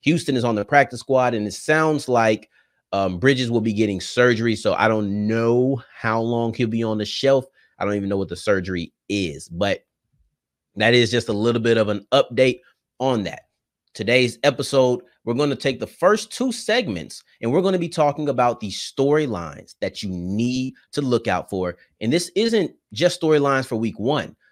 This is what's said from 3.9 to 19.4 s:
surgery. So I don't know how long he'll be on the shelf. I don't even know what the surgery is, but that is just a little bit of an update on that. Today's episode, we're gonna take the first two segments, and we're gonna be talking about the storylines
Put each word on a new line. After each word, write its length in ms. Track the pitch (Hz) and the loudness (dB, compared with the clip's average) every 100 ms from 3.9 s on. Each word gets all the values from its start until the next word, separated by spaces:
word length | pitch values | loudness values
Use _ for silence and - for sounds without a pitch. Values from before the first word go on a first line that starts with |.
| 95 | 0
surgery. 540 | - - 123 113 117 | -4 2 4 4 0
So 200 | 104 104 | 0 -2
I 120 | - 110 | 2 2
don't 400 | 110 104 101 104 | 2 -2 -2 -2
know 560 | 113 117 123 127 131 - | 0 2 2 2 -2 -8
how 280 | - 113 113 | -6 -2 -2
long 340 | 113 117 117 | 0 0 -2
he'll 140 | 113 113 | -2 -2
be 160 | 113 | -2
on 140 | 113 107 | -2 -4
the 80 | 104 | -6
shelf. 400 | - 131 135 127 _ _ _ | -2 2 2 0 _ _ _
I 60 | |
don't 100 | 101 | -4
even 160 | 104 101 | -2 -2
know 80 | 98 | -2
what 100 | 95 | -4
the 80 | 87 | -4
surgery 560 | - 98 90 90 82 _ - | 0 0 0 -6 -6 _ -4
is, 400 | 101 87 71 - | -2 -2 -6 -12
but 320 | 85 101 95 _ _ _ _ _ _ _ _ _ - | -4 -2 -2 _ _ _ _ _ _ _ _ _ 0
that 180 | 110 | 4
is 160 | 123 113 | 4 4
just 180 | 120 - | 0 -2
a 40 | |
little 300 | 104 117 120 | 0 0 2
bit 160 | 113 113 | 2 2
of 100 | 104 | 2
an 180 | 101 - | -2 0
update 480 | 135 - 120 131 120 _ _ _ _ | 2 2 2 2 2 _ _ _ _
on 240 | 131 120 | 0 0
that. 160 | 90 - _ _ _ _ _ | -2 -10 _ _ _ _ _
Today's 480 | - 107 127 120 - | -8 2 2 2 2
episode, 600 | 143 127 123 135 127 123 - _ | 0 0 0 2 2 2 -6 _
we're 100 | - | -6
gonna 200 | 127 147 | -2 0
take 240 | 135 139 120 | 0 -4 -4
the 80 | 113 | -10
first 460 | - 180 214 - | 0 2 2 -2
two 180 | - 262 | -4 -4
segments, 720 | - - 233 185 87 - - _ _ | -4 -2 -2 -2 -8 -10 -16 _ _
and 120 | 113 | 0
we're 100 | 151 | 2
gonna 160 | 190 185 | 2 0
be 100 | 175 | -2
talking 400 | - 147 143 147 | 0 0 0 -4
about 300 | 127 123 117 | 0 0 0
the 120 | 104 | -8
storylines 1040 | - - - 139 151 147 95 | -8 -8 -2 2 2 0 -4